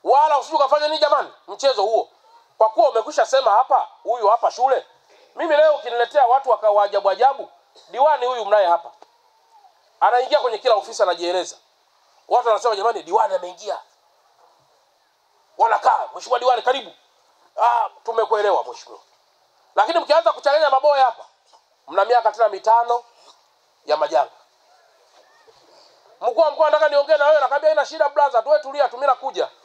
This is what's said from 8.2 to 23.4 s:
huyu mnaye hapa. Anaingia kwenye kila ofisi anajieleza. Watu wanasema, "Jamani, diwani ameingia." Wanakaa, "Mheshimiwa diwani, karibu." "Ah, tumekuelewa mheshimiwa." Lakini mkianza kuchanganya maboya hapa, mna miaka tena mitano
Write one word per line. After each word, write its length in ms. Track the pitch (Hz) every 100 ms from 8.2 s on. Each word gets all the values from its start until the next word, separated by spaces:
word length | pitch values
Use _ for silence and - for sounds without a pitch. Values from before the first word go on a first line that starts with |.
| 240
huyu 200 | 247 202
mnaye 220 | 208 180
hapa. 240 | 170 - _ - _ _ _ _ _ _ _ _ _
Anaingia 400 | 190 247 254 294
kwenye 180 | 247 214
kila 180 | - 208
ofisi 280 | 208 226
anajieleza. 520 | 190 175 170 180 165 - _ _ _ _ _ _ _
Watu 200 | 233 240
wanasema, 280 | 202 240 202
"Jamani, 280 | 220 214
diwani 320 | 160 208 208 185
ameingia." 440 | 180 180 208 175 _ _ _ _ _ _ _ _ _ _ _ _ _ _ _ _ _ -
Wanakaa, 500 | 226 214 160 - - -
"Mheshimiwa 240 | - 247
diwani, 220 | 247 240
karibu." 300 | - 269 202 _ _ _ _ _ _ -
"Ah, 280 | 226 240 220 -
tumekuelewa 600 | - - 220 214 208 156
mheshimiwa." 380 | 123 117 - 107 _ _ _ _ _ _ _ -
Lakini 240 | 214 330
mkianza 340 | - 311 330
kuchanganya 360 | - 277 294 294
maboya 360 | 269 294 285 254
hapa, 200 | - - _ _ _ _ _ -
mna 180 | 175 208
miaka 260 | 240 220
tena 180 | 214 220
mitano 540 | 190 220 226 240 240 - _ - _